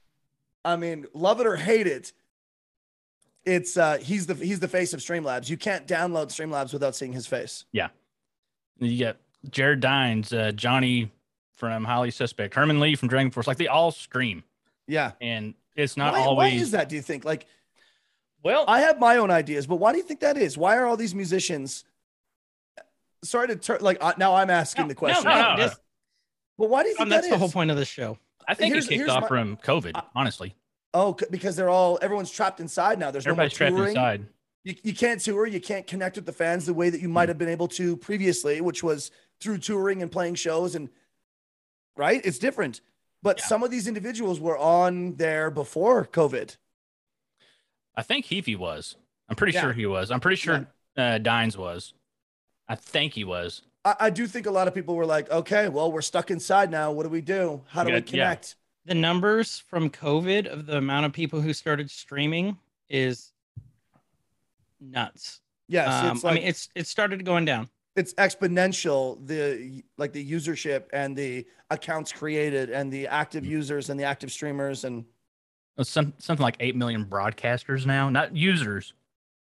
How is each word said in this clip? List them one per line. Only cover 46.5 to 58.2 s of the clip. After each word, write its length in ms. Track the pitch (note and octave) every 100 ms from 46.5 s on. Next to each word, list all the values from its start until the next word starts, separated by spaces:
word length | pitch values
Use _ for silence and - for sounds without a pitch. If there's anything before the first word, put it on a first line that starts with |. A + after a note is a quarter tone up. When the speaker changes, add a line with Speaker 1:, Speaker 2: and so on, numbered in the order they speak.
| - _ _ _ _ _ _ _ _ _ _ _ _ _ -
Speaker 2:
I 60 |
think 220 | - C#4+ -
Heafy 280 | F#3 C#3+ G2+
was. 380 | F2+ D2+ - - _ _ _
I'm 80 | G#2+
pretty 180 | G#3
Speaker 1:
Yeah. 80 | F3
Speaker 2:
sure 120 | D3
he 120 | A#2 G#2
was. 240 | F#2+ G2
I'm 80 | B2
pretty 160 | F#3 F#3
sure, 300 | E3 D3+ C3 _ _ -
Speaker 1:
Yeah. 200 | B2 A2+
Speaker 2:
uh, 20 |
Dines 400 | A2 A#2 A2+ G2
was. 360 | F2+ F2 - _ _ _ _ _ _ _ -
I 60 | A#2
think 380 | - D#3 D3+
he 100 | A2+ G2
was. 360 | F2+ F2 - - _ -
Speaker 1:
I, 200 | G#3+ G#3+
I 20 |
do 180 | F3 A#3
think 180 | A#3+ G#3
a 60 |
lot 160 | F#3+ F#3
of 60 |
people 220 | F#3 E3 E3+
were 100 | D#3+
like, 240 | D#3 C#3+
"Okay, 380 | E3 D#3+ G#3 G#3
well, 220 | C#3 E3
we're 100 | D#3
stuck 280 | D3 F3 -
inside 380 | F3 - G3 F#3+
now. 220 | D#3+ D3+
What 120 | D3
do 60 | D#3+
we 120 | E3
do? 400 | D3 F#3+ F3 C#3+ -
How 140 | D3+
do 40 | A#2+
we 60 |
Speaker 2:
Yeah, 40 | A#2+ A#2
yeah. 60 |
Speaker 1:
connect?" 440 | C3